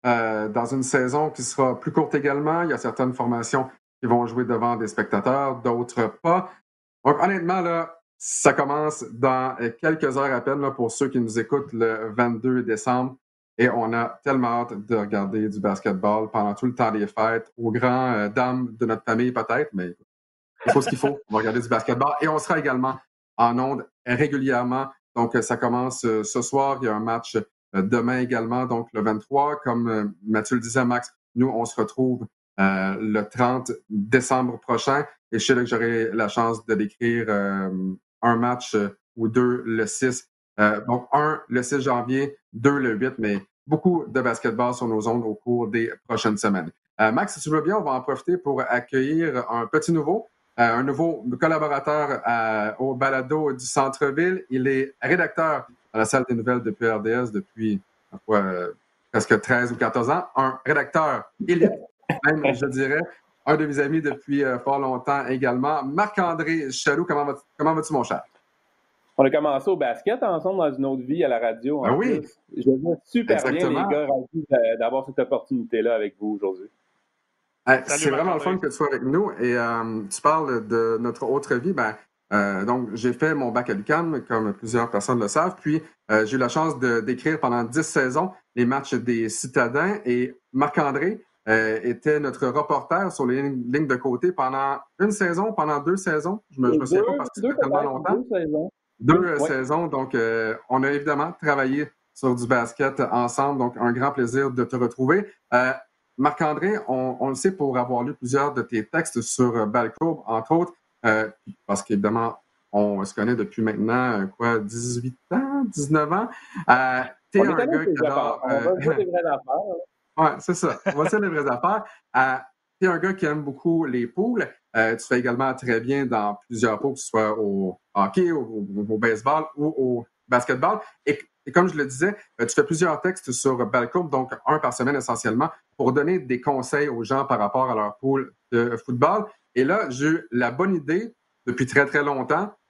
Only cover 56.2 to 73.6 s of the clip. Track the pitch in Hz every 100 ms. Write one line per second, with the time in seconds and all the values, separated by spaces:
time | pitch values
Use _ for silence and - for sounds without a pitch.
56.2 | 127 117 113 123 110 98 117 110 107 120
57.2 | 123 104 98 - 110 101 _ _ _ 98
58.2 | - 104 98 90 87 87 _ _ _ 110
59.2 | 104 110 - 123 120 117 117 123 117 170
60.2 | 180 - 135 131 - 147 135 165 156 123
61.2 | - _ - 170 175 - - _ - -
62.2 | 147 151 139 123 139 127 135 147 170 -
63.2 | _ _ - 151 151 139 143 160 147 135
64.2 | - 143 135 123 - 139 135 123 127 143
65.2 | 123 131 127 123 139 151 135 156 208 196
66.2 | 175 165 156 165 139 127 - 143 170 147
67.2 | 143 135 _ - 151 160 151 147 113 87
68.2 | - _ _ _ _ _ _ _ _ -
69.2 | 135 151 151 135 165 180 131 117 - 247
70.2 | 233 165 185 190 156 131 139 135 123 160
71.2 | 151 120 117 113 123 147 127 - 247 220
72.2 | - _ _ - 127 131 160 170 _ 240
73.2 | 220 - - 156